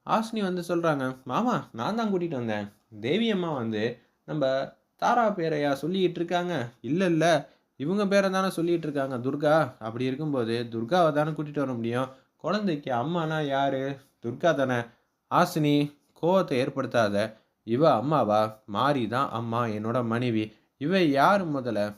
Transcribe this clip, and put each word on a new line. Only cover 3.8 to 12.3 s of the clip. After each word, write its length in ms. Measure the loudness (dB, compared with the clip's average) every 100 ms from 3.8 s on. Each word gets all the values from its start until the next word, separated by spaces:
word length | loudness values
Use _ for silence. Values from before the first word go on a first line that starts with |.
| -2 -4 _ _ -8
நம்ம 160 | -2 0 0 -4 -12 _ -2
தாரா 240 | 0 2 2
பேரையா 420 | 0 -2 0 0
சொல்லிட்டு 480 | 0 -2 0 0 0
இருக்காங்க?" 340 | -2 -2 -2 -4 -6 -8
"இல்ல, 200 | -4 0 2
இல்ல, 200 | 4 4 2 -2 _ _ -8
இவங்க 220 | -4 0 2
பேரை 220 | 2 2
தானே 200 | 2 0
சொல்லிட்டு 360 | 0 0 0 -2
இருக்காங்க 300 | -2 -2 -2
துர்கா. 360 | -2 0 4 4 2 -4
அப்படி 260 | -8 -4
இருக்கும்போது 520 | -2 -2 -2 -2 0 -2 -2
துர்காவை 400 | -6 0 4 4
தானே 180 | 2 0
கூட்டிட்டு 280 | -2 -6 -4
வர 140 | -4
முடியும். 380 | -2 -2 -2 -4 -8 _